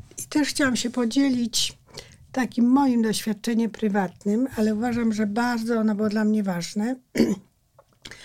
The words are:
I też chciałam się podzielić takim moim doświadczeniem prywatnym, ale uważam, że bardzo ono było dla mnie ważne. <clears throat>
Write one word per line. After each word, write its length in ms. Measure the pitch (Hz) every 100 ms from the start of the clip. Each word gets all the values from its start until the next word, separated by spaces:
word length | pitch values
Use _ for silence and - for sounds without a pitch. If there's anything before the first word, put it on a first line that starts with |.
| - -
I 100 | -
też 200 | 302 277
chciałam 260 | - 269 226
się 140 | 240
podzielić 880 | 247 233 269 277 247 233 - - - _ - - - -
takim 340 | 254 240 - 240
moim 320 | 269 269 233
doświadczeniem 680 | 220 208 220 208 240 226 226
prywatnym, 760 | - 214 202 185 - 202 220 262 226
ale 180 | 214 208
uważam, 380 | 247 233 226
że 140 | 208 208
bardzo 520 | 220 247 233 226 226
ono 160 | 220 202
było 140 | 214
dla 140 | 214 214
mnie 180 | 214
ważne. 520 | 196 175 170 208 226 262 _ 233
<clears throat> 200 | 233 196 - _ _ _ _ _ - -